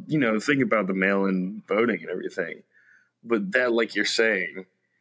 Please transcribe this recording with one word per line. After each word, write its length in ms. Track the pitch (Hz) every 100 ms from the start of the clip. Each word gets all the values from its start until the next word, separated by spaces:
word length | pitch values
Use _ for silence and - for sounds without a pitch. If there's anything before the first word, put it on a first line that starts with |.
| 92
you 140 | 151
know, 200 | 120 110
thing 220 | 123 139
about 240 | 117 110 95
the 80 |
mail-in 680 | 95 95 98 98 95 92 107 -
voting 340 | 101 117 92
and 80 | 82
everything, 500 | 92 90 - 82 78 - _ _ _ _ _
but 280 | 117 113 95
that, 180 | 127 123
like 220 | 117 113 101
you're 100 | 104
saying, 640 | - 113 101 85 73 92 _ _ _